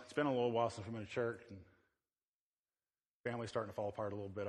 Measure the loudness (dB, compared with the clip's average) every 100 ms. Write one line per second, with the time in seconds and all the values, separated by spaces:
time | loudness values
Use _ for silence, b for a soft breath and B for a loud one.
0 | 0 2 4 6 4 6 4 2 -6 -6
1 | -4 0 0 -2 -10 -16 -16 -20 _ _
2 | _ _ _ _ _ _ _ _ _ _
3 | _ _ -6 -4 -2 -2 -2 -2 -2 -2
4 | -4 -2 -6 -4